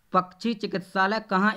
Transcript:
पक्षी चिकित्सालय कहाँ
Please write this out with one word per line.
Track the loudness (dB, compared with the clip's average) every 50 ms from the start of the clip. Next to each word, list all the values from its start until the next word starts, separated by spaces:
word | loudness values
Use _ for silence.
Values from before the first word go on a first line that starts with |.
| _ _ -2
पक्षी | -2 -2 -2 -4 -6 -4 -4 -4
चिकित्सालय | -4 -4 -4 -4 -6 -6 -4 -2 0 0 2 0 -2
कहाँ | -2 -2 0 2 2 2 2